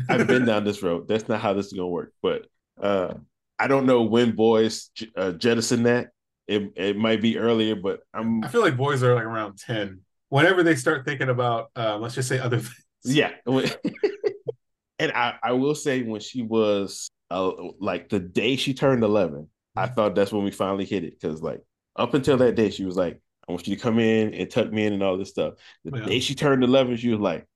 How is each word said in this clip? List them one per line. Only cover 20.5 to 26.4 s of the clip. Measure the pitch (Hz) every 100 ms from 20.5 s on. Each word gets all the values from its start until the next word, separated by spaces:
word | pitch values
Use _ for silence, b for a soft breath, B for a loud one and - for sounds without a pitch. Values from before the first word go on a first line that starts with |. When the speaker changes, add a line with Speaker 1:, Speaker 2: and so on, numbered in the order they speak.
Speaker 1:
finally | - 98 98 95
hit | 101
it. | 82 -
'Cause, | 87 78
like, | 80 - _ _ _ -
up | 117
until | 151 135 131
that | 123 107
day, | 104
she | - 95
was | 90
like, | 87 - _ _ -
"I |
want | 87 -
you | -
to |
come | 123 113
in | 110 110 107
and | - 90
tuck | - 107
me | 107 107
in |
and | 98
all | 98 92
this | 98
stuff." | - 76 - B B
The | -
Speaker 2:
Yeah. | 131 120
Speaker 1:
day | 120
she | -
turned | 139